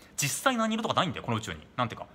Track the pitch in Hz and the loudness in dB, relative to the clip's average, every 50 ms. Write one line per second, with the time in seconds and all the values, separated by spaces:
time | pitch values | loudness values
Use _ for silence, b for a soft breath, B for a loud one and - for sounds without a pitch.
0 | B B B - 143 139 - - - 269 254 226 220 220 220 226 226 - - 127 | B B B -2 -2 0 -2 2 2 2 2 4 2 2 0 0 0 2 4 4
1 | 185 165 113 - - - 117 107 - 98 82 78 - - - - 123 107 - - | 4 2 0 -4 -2 -2 -2 0 0 -4 -8 -8 -10 -8 -4 -2 -2 -2 -2 -8
2 | - B | -12 B